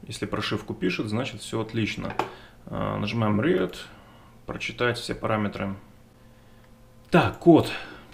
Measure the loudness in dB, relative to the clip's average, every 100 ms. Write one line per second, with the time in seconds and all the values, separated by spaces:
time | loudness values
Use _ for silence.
0 | -12 -6 -4 -2 -2 -4 -4 -2 -2 -2
1 | -2 -2 -4 -8 -6 -4 -2 -2 -2 -2
2 | -4 -4 -6 -8 -20 -20 -10 -4 -2 -2
3 | -2 2 2 4 2 2 0 -4 -14 -18
4 | -20 -20 -20 -16 -10 -8 -8 0 0 0
5 | -4 -4 0 0 0 -2 -6 -6 -12 -20
6 | -20 -20 -20 -20 -20 -20 -20 -20 -20 -20
7 | 2 4 4 4 8 8 8 -4 -10 -16
8 | -20